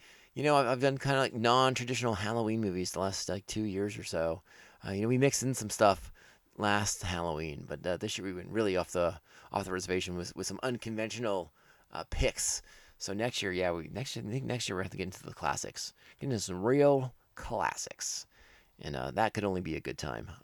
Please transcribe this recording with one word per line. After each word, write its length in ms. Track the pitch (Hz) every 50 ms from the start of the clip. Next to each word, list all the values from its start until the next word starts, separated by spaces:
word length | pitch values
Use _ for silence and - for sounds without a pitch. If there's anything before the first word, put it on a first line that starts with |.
| - - - - - _
you 120 | _ - 139
know, 100 | 151 147
I've, 140 | 139 127 117
I've 120 | 131 123
done 160 | 139 135 135
kinda, 220 | 127 - 139 139 135
like, 160 | 131 - -
non-traditional 800 | 113 113 117 123 131 131 131 123 - 123 120 127 113 123 117 107
Halloween 460 | 95 104 104 117 117 110 110 110 113
movies 320 | 107 98 87 92 90 -
the 80 | - 85
last, 280 | 95 98 98 - - -
like, 160 | 92 101 - -
two 160 | - 107 107
years 340 | 104 92 98 101 104 107 -
or 60 | 92
so. 380 | - - 82 82 82 80 - - _ - - - - - _ -
Uh, 60 | -
you 100 | 98 98
know, 60 | 107 120
we 100 | 127 127
mixed 240 | 139 139 - -
in 120 | 120 131 123
some 160 | - 107 101
stuff 420 | - - 110 98 92 - - - - - - - - _ _ _ _
last 460 | - 104 104 101 104 98 - - -
Halloween, 640 | - 90 90 85 85 85 78 76 80 78 71 - -
but, 180 | - 76 71 -
uh, 120 | 90 87
this 200 | - 107 110 -
year 120 | 110 92 98
we 40 |
went 160 | 90 90 87 92
really 280 | 95 113 110 98 90
off 160 | 90 85 -
the, 260 | - 90 87 82 85 - - _ - - - -
off 140 | 95 98 92
the 80 | 92
reservation 440 | 92 92 92 92 92 92 - 92 87
with, 200 | 87 87 - -
with 100 | 85 95
some 140 | - 98 90
unconventional, 880 | 123 131 120 110 - 113 110 110 113 107 107 117 120 104 98 90 82 80 _ _ _ _ _ _ _ _
uh, 120 | - - - -
picks. 520 | - - 135 117 - - - - - - - - - - - - -
So 160 | - - 104
next 300 | 98 104 117 123 - -
year, 80 | 104 95
yeah, 220 | 90 90 90 87
we, 160 | 85 85 80 -
next 220 | 85 104 135 - -
year, 100 | - -
I 60 | 107
think 140 | 117 135 123
next 240 | 113 123 120 - -
year 80 | 98
we're 60 | 90
gonna 20 | 92
have 80 | 90
to 60 | - -
get 80 | 87
into 180 | 92 - - -
the 100 | - -
classics, 600 | - - 71 - - - - - - - - - _ - - - _
get 80 | 135 139
into 100 | 120 101
some 240 | - 95 90 90
real 500 | 98 120 135 143 143 143 139 135 127 127 - - _ _ _
classics. 920 | - - - 120 98 78 - - - - - - - - - - - - - _ - - - - - _ _ _ -
And, 140 | - 78 71
uh, 140 | 64 64 67
that 240 | - 98 113 104 -
could 100 | 107 101
only 160 | 98 92 90
be 160 | 90 80 76
a 40 | 80
good 180 | - 64 67 -
time, 320 | 76 71 58 55 - - - -